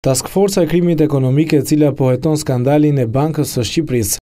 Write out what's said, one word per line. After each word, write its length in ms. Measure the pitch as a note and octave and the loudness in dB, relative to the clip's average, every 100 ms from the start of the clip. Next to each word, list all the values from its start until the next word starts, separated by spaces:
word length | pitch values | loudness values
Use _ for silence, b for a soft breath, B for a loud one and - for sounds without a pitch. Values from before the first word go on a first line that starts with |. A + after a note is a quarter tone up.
| C3+ | -2
Task 220 | C3 - | -2 -2
Force-a 340 | F#3+ G3+ G3 | -2 0 0
e 40 | D#3+ | 0
krimit 300 | E3+ F3 D#3+ | 2 0 2
ekonomik, 520 | D3 C#3 C3 C3+ D#3+ | 2 2 2 0 2
e 120 | D3 B2 | 0 2
cila 220 | D3+ D3 | 2 2
po 200 | - C3 | 2 0
heton 240 | B2+ D#3 D3+ | 0 0 -2
skandalin 640 | D3+ B2 B2 D3 D3+ C#3 | -2 -2 2 2 2 2
e 60 | B2 | 0
Bankës 460 | B2 D3+ D3 C#3 C3 | 0 -2 -2 -4 -4
së 80 | A2 | -2
Shqipërisë, 540 | E3 D#3 B2 G2+ - _ | -2 -2 -2 -2 -6 _